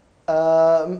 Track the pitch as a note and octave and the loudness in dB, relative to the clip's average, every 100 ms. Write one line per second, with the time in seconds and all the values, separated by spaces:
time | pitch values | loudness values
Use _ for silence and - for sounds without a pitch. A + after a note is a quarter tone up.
0 | _ _ - D#3+ D#3+ D#3+ D#3+ E3 D#3+ F3+ | _ _ -6 -2 0 2 2 2 -2 -8